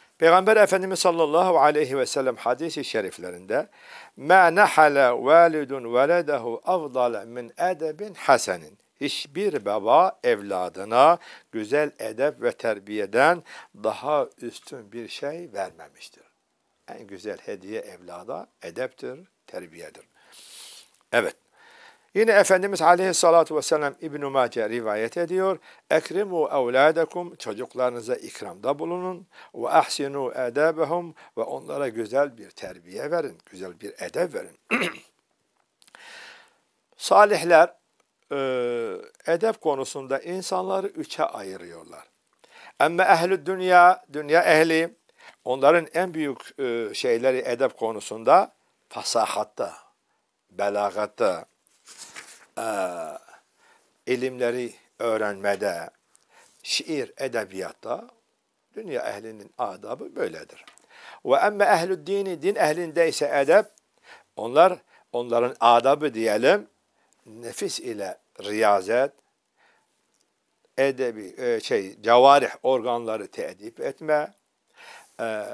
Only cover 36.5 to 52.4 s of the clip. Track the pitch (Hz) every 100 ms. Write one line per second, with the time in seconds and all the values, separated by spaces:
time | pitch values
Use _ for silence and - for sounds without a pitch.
36.5 | _ _ _ _ _ - 196 208 190 170
37.5 | 160 175 - _ _ _ _ _ 139 135
38.5 | 127 120 120 113 95 - _ - 165 220
39.5 | 214 160 135 131 143 131 135 170 185 180
40.5 | 180 185 190 196 156 - - 151 107 98
41.5 | 92 87 82 80 85 - _ _ _ _
42.5 | - - - 151 170 185 165 180 185 151
43.5 | 190 185 180 175 185 _ 143 147 165 175
44.5 | 156 165 160 170 - _ _ - _ 123
45.5 | 135 139 175 156 170 185 160 143 135 -
46.5 | - 127 117 107 - 123 117 131 127 127
47.5 | 120 127 - 113 107 - 110 113 175 -
48.5 | _ _ _ _ 113 - 113 104 - -
49.5 | - 98 - _ _ _ _ _ _ _
50.5 | 90 101 101 101 98 104 - 107 85 -
51.5 | _ _ _ _ - - - - -